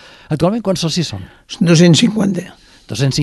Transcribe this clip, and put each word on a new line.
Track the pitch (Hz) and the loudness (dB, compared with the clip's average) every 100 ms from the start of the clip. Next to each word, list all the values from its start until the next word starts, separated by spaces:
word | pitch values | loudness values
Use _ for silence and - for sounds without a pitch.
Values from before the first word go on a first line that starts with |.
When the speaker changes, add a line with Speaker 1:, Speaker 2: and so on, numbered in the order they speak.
| - - - | -20 -20 -8
Speaker 1:
Actualment, | 151 170 233 190 | -2 -2 -2 -4
quants | 175 | -4
socis | 165 175 151 | -4 -4 -6
són? | 98 90 - _ | -8 -16 -20 _
Speaker 2:
Són | - 170 | -2 2
dos-cents | 165 175 156 | 4 6 6
cinquanta. | 240 214 - - - - _ _ - | 2 0 -2 -4 -10 -18 _ _ -14
Speaker 1:
Dos-cents | 110 135 139 | -4 -4 -2